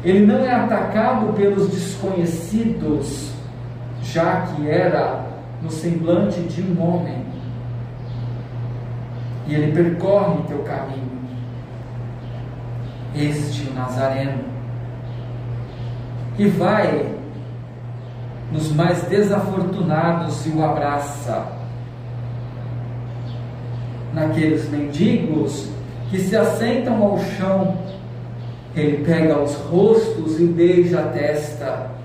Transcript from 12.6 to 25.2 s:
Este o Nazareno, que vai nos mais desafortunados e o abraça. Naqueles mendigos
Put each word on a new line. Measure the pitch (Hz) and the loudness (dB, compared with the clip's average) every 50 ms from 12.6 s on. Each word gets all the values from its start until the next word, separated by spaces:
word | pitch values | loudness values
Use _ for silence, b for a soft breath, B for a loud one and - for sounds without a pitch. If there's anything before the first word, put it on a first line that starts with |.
| - - - - - - - - - - - | -10 -8 -8 -8 -8 -8 -10 -10 -10 -8 -4
Este | 147 147 147 147 - - - - - 143 131 | -2 0 0 0 0 -2 -2 -2 -4 -4 -4
o | 127 | -4
Nazareno, | 123 107 104 - 123 135 135 135 131 135 139 131 120 - - - - - - - - - - - - - - - - - - - - - - - - - - - - - - - - - - - - - - - | -4 -4 -2 0 0 0 2 2 0 0 -2 -2 -2 -4 -6 -8 -8 -8 -8 -8 -8 -8 -10 -10 -10 -10 -8 -8 -8 -8 -8 -8 -8 -6 -6 -6 -6 -8 -8 -8 -8 -8 -8 -6 -8 -8 -8 -8 -6 -6 -6 0
que | 202 202 | 2 4
vai | 208 - - 175 196 208 214 185 - - - - - - - - - - - - - - - - - - - - - - - - - - - - - - - - - | 4 4 4 4 4 4 4 4 2 2 2 0 -2 -4 -8 -8 -10 -10 -10 -10 -10 -10 -12 -12 -12 -14 -12 -12 -12 -12 -12 -12 -12 -12 -10 -10 -10 -10 -10 -8 -4
nos | 156 156 156 151 | -4 -2 0 0
mais | 147 - 175 175 175 - - | 2 4 4 4 2 2 0
desafortunados | - 196 208 208 - 196 202 - - 190 185 175 175 - - 170 151 151 156 170 170 170 160 156 151 - - - | 2 4 4 4 6 4 2 2 0 0 0 0 0 0 0 2 2 4 4 4 4 2 2 0 -2 -4 -2 -2
e | 160 | 0
o | 156 156 156 | 2 2 2
abraça. | 151 - 147 147 143 143 143 143 - - - - - 110 - - - - - - - - - - - - - - - - - - - - - - - - - - - - - - - - - - - - - - - - - - - - - - - - - - - - - - - - | 2 2 2 0 0 0 0 -2 -4 -6 -6 -4 -4 -2 -2 -4 -6 -8 -10 -10 -10 -8 -10 -10 -10 -12 -12 -10 -10 -8 -8 -8 -6 -6 -8 -8 -8 -8 -8 -8 -8 -6 -6 -6 -6 -8 -8 -8 -8 -8 -8 -8 -8 -8 -8 -8 -8 -10 -10 -8 -8 -8 -6 -6 -8 -8 -8 -8 -4 -2
Naqueles | 160 156 156 156 160 156 156 147 - - - | 0 0 2 2 2 4 4 2 2 0 -2
mendigos | 147 147 147 143 - - 202 - - - | -2 -2 -2 -2 0 2 4 4 4 4